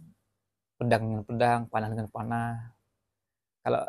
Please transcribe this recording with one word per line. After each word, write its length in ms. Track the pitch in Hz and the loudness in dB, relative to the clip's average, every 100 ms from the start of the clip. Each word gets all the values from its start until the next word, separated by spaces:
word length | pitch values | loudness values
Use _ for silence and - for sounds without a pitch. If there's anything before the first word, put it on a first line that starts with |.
| - _ _ _ _ _ _ - | -20 _ _ _ _ _ _ -4
pedang 260 | 120 113 113 | 2 2 2
dengan 140 | 110 | -4
pedang, 360 | 104 117 120 120 117 | -4 2 2 2 0
panah 180 | 113 107 | -4 -2
dengan 200 | 110 107 | -4 -2
panah, 640 | 117 113 117 117 117 117 - _ _ _ _ _ _ _ _ | 0 0 0 -2 -6 -10 -18 _ _ _ _ _ _ _ _
kalau 180 | 120 123 | 0 0